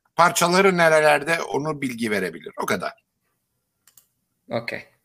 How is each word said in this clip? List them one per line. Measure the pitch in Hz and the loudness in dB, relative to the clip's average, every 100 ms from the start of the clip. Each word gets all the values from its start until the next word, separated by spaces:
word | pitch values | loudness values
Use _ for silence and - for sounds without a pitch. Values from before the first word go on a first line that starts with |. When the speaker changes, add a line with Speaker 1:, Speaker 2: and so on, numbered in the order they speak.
| _ - | _ 2
Speaker 1:
parçaları | 170 175 175 180 196 180 | 2 2 2 4 4 4
nerelerde | 165 156 151 147 143 165 | 4 4 4 2 0 -4
onu | - 139 151 147 | -2 -4 -4 -6
bilgi | 135 117 113 | -8 -6 -4
verebilir. | 104 90 82 - - | -2 -4 -8 -16 -10
O | 101 | -6
kadar. | 104 73 - _ _ _ _ _ _ _ _ _ _ _ _ _ _ _ | -4 -6 -12 _ _ _ _ _ _ _ _ _ _ _ _ _ _ _
Speaker 2:
Okey, | 117 - 110 - _ | -8 -8 -12 -14 _